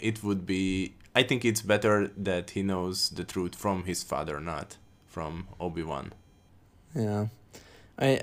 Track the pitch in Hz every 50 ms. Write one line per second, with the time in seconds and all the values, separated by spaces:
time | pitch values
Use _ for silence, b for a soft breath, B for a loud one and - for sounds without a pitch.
0 | - 110 110 110 - 101 101 98 87 92 95 92 95 95 95 92 92 - - -
1 | - - - 127 135 - 143 123 113 117 110 110 - 95 104 104 104 110 107 104
2 | 101 - - 98 101 98 92 90 87 - - 101 98 98 95 90 90 92 92 95
3 | - - - 82 87 - - 95 90 90 - - - 104 98 92 87 92 87 -
4 | - - - 69 76 78 76 71 76 85 80 73 - - - - - - - -
5 | - - - - 82 76 80 82 92 - - - 87 90 82 85 82 80 76 69
6 | - - - - - - - - - - - - - - - - - - - 160
7 | 113 107 104 104 107 110 - - - - B B B B B B B B B -
8 | 131 135 135 -